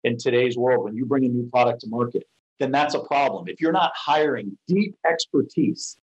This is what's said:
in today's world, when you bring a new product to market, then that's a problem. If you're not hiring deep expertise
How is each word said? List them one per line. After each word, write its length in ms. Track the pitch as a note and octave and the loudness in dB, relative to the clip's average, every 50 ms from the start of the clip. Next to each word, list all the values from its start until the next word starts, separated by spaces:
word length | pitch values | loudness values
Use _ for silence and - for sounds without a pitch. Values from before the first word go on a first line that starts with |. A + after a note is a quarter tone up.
| - | 0
in 140 | A#2+ A#2 | -2 -2
today's 380 | - - C3+ A#2+ B2 B2+ B2 A#2+ | 0 -2 2 2 2 2 2 0
world, 300 | B2 B2 B2+ B2+ A#2 - | 0 2 2 2 2 0
when 100 | G#2+ A2 | -2 -4
you 100 | A2+ C3 | -6 -2
bring 200 | A#2+ C#3 C#3 C3 | 0 0 2 2
a 40 | B2 | 2
new 200 | A#2+ B2 A#2+ A#2+ | 0 -2 -4 0
product 320 | - B2 A#2+ A#2 A#2 A2+ | 2 2 2 2 0 -2
to 60 | - | -8
market, 400 | A2 A2+ A#2+ A#2+ A#2+ - - - _ _ _ _ _ _ _ | -8 -2 -2 -2 -2 -2 -6 -6 _ _ _ _ _ _ _
then 120 | C#3 C3 | -2 0
that's 220 | C#3 C#3+ D3 D3 - | 2 0 0 0 -2
a 60 | F#3+ | -4
problem. 480 | - - D3 C#3 C#3 C3 A2+ F#2 F2 | -2 0 0 2 2 2 -2 -4 -8
If 120 | F2+ - - | -10 -6 -2
you're 120 | D3+ E3 | 0 0
not 200 | F3 F#3 E3+ E3+ - | 2 2 0 0 -2
hiring 600 | - - C#3+ D3 D#3 D3+ D3 C3 A2+ G#2 G2 G2+ _ _ | -6 0 2 2 4 4 2 0 -2 -6 -10 -12 _ _
deep 280 | - F3+ G3 G#3+ G#3 - _ - | 0 2 2 2 0 -4 _ 0
expertise 920 | D#3+ E3 E3 - _ - C#3 - - - F3 C#3 A2 - - - - - _ _ | 0 0 0 -4 _ 0 0 0 0 0 0 0 0 0 -4 -10 -14 -14 _ _